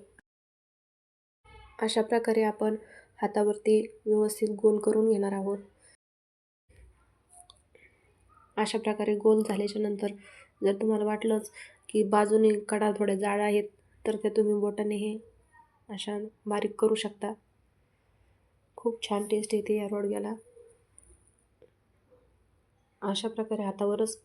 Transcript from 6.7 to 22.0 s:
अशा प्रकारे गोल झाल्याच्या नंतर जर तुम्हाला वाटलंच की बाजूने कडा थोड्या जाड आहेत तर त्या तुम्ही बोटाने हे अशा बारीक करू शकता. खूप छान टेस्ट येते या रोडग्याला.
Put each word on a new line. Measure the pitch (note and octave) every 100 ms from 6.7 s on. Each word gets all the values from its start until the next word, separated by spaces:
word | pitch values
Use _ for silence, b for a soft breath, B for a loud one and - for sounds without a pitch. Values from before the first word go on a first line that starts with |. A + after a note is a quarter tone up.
| - - _ _ _ _ - - - _ _ b b b _ _ _ _ -
अशा | G#3+ A3+
प्रकारे | A3 G#3 G#3 G#3
गोल | A3 A3
झाल्याच्या | G#3+ G3 G#3 G#3+
नंतर | G#3+ G3+ G3+ G3+ B B B -
जर | G3 G3
तुम्हाला | A3 G#3+ G#3
वाटलंच | G#3+ A3 G#3+ G#3+ B B B -
की | G#3+ G3+
बाजूने | G#3 G#3 A3 A3 G#3 G#3
कडा | G#3+ G#3+
थोड्या | G3+ G#3 F#3+
जाड | G3+ G3+
आहेत | G#3 G#3 G#3 - _ _ -
तर | G#3+
त्या | G#3+ G#3
तुम्ही | G#3 G#3
बोटाने | G#3 G#3 G#3 G#3
हे | G#3+ A3 - _ _ - - _ -
अशा | G3+ - G#3 G#3+ - G#3
बारीक | G#3 G#3 G#3
करू | A3 A3
शकता. | G#3 - G#3 A3 _ _ _ _ _ _ _ _ _ _ _ _ _ -
खूप | A#3 A3+
छान | - G3+ G#3
टेस्ट | G#3+ G#3
येते | G#3 G#3 G#3+
या | G3+
रोडग्याला. | G#3 G3+ G#3 G#3 A3 - - - _ _ _ _ - _ _ _ _ - _ _ _